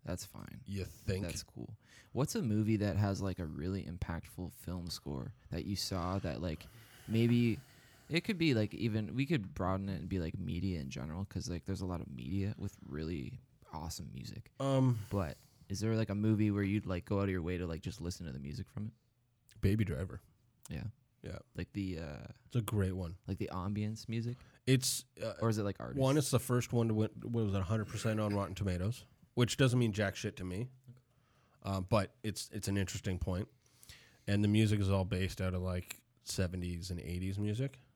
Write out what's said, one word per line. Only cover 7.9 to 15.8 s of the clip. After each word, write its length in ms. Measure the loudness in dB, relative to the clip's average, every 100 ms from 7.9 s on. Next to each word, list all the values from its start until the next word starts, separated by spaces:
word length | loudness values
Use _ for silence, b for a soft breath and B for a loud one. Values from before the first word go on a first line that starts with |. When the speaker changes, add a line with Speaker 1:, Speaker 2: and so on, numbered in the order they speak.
| B 0
Speaker 1:
it 160 | 0
could 140 | 0 2
be, 160 | 4
like, 180 | 4 2
even, 400 | 0 0 0 -2
we 120 | -2 0
could 280 | 0 0
broaden 340 | -4 -2 0 -2
it 100 | -4
and 80 | -2
be, 100 | -2
like, 180 | -2 -4
media 420 | -4 -2 0 -2
in 80 | -4
general, 340 | -6 -6 -6 -6
'cause, 220 | -6 -4
like, 160 | -6 -4
there's 160 | -4
a 40 | -4
lot 140 | -4
of 80 | -6
media 440 | -10 -4 -2 -2 -4
with 160 | -8 -8 -10
really 500 | -6 -4 -4 -6 -10 -16 _ -14
awesome 380 | -10 -8 -8 -10
music. 380 | -10 -10 -12 -14 _
Speaker 2:
Um, 400 | 2 4 4 4 0
Speaker 1:
But 260 | -2 -2 -6 -16 _ -10
is 100 |
there, 160 | -2